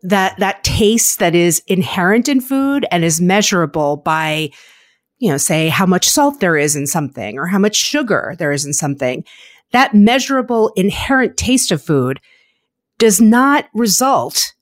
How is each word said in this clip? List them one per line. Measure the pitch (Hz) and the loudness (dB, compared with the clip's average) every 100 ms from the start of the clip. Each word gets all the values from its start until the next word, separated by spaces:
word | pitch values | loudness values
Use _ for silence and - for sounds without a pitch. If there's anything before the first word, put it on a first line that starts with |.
that, | 185 196 190 - | -2 0 0 0
that | 190 202 | -2 -2
taste | - - 208 226 - - | -4 2 2 2 0 0
that | 180 | 0
is | 170 170 160 - | 2 2 0 -2
inherent | 185 143 - 180 220 240 | -2 -2 -2 2 2 2
in | 269 | 0
food | 247 269 277 277 - | 0 -2 0 -2 0
and | 175 | 0
is | 165 160 | 0 0
measurable | 180 196 208 190 160 160 147 147 | 2 2 2 0 -2 -2 -2 -2
by, | 165 160 156 156 151 - - _ _ _ _ _ | -2 -2 -2 -4 -6 -10 -20 _ _ _ _ _
you | 170 | -2
know, | 160 | -2
say, | - 160 160 | 0 0 0
how | - 190 | 0 2
much | 185 - | 2 2
salt | - 285 285 | 2 0 0
there | 185 160 | 0 0
is | 147 147 | 0 -2
in | 139 | -4
something | 170 143 - 104 117 | -4 -6 -8 -12 -8
or | 165 | -4
how | 196 | 0
much | 208 | 0
sugar | 208 - 294 254 165 - 170 | 0 -2 -4 -2 -2 -4 -6
there | 156 | -4
is | 143 143 | -4 -4
in | |
something, | 151 147 139 127 127 - - - _ _ | -4 -4 -4 -4 -6 -12 -20 -20 _ _
that | 240 269 | 0 2
measurable | 208 208 262 254 269 247 233 220 - | 4 4 4 0 -4 -2 0 0 0
inherent | 190 - - 269 254 - | -2 -2 -2 0 0 -2
taste | - 254 - | -2 0 0
of | 190 | -4
food | - 147 127 135 _ _ _ _ _ _ _ _ | 0 0 0 -6 _ _ _ _ _ _ _ _
does | 226 208 | 2 4
not | 220 240 269 285 - | 4 6 4 2 -2
result | 214 233 - 262 254 123 - - _ | -4 -2 0 0 0 -2 -6 -6 _